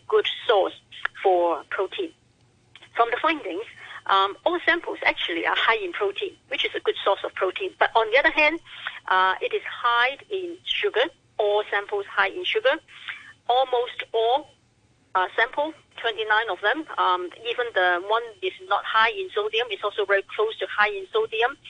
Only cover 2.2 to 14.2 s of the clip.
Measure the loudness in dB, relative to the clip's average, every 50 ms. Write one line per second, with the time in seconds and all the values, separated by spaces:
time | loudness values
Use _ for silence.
2.2 | _ _ _ _ _ _ _ _ _ _ -20 -20 -20 -4 2 2 2 2 2 0
3.2 | 0 0 0 0 -4 -8 -8 -8 -8 -10 -14 -18 -18 -16 -16 -6 0 2 4 4
4.2 | 4 2 0 0 0 0 0 0 2 0 0 0 0 -6 -6 -2 0 0 0 0
5.2 | -2 -4 -2 -2 0 0 0 0 2 2 2 0 0 -4 -4 -2 -2 -2 -2 -4
6.2 | -8 -8 -8 _ _ -8 -4 -4 -4 -2 -4 -4 -2 -2 -2 0 0 0 0 0
7.2 | -2 -8 -4 -2 -2 -2 -2 -4 -6 -4 0 0 0 2 4 2 2 4 4 6
8.2 | 6 4 4 4 2 2 2 0 -8 -12 -16 -12 -12 -12 -12 -8 -2 2 4 4
9.2 | 4 4 2 0 -2 -4 -4 -4 -6 -6 -8 -2 0 2 2 2 2 2 0 -6
10.2 | -10 -8 -6 -6 -6 -6 -10 -8 -6 -4 -2 0 0 0 2 2 0 0 -2 _
11.2 | _ _ _ 0 0 2 2 0 0 0 -2 -4 -2 -2 -4 -4 -4 -2 0 0
12.2 | 0 0 0 -4 -4 -2 0 2 2 2 2 0 -4 -14 -20 -18 -14 -14 -14 -14
13.2 | -16 -20 -20 _ _ 2 2 2 2 2 0 -2 -2 -2 -6 -10 -8 -4 -2 0